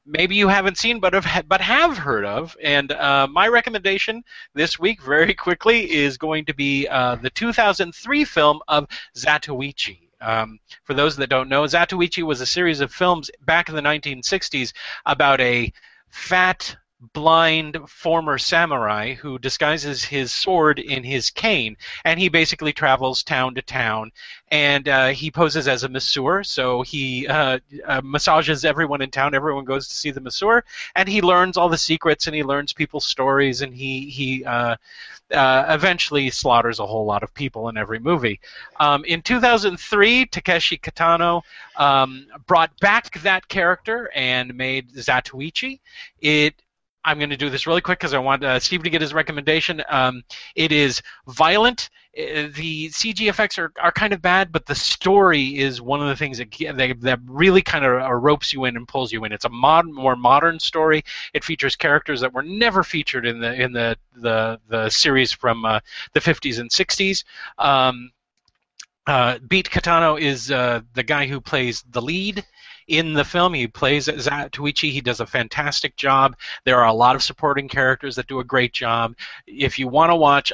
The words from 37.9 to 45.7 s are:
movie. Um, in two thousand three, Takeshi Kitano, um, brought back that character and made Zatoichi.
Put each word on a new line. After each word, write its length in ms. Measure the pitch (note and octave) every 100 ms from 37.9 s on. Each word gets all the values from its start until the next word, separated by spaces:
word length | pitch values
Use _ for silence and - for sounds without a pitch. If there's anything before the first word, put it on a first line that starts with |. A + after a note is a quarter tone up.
| A2+
movie. 420 | B2 E3+ A#2+ G2+ - - - -
Um, 280 | D3 C#3+ D#3
in 160 | E3+
two 180 | - B3
thousand 400 | A#3+ A#3 G3+ F3
three, 460 | - G#3 G3+ B3 B3
Takeshi 500 | - - E3+ - D#3
Kitano, 640 | - - E3 E3+ E3+ E3+ - - - -
um, 500 | C#3+ C#3 C3 C3 C#3 D3 -
brought 320 | E3+ D#3+ _
back 380 | G3+ A3 - -
that 260 | E3+ F#3 -
character 640 | F#3+ F3 F3+ - A3+ A#3
and 400 | C#3+ B2+ B2+ B2+
made 380 | B2 C3 C3 B2+
Zatoichi. 880 | C3 A#2 B2+ - C3 D3+ - C4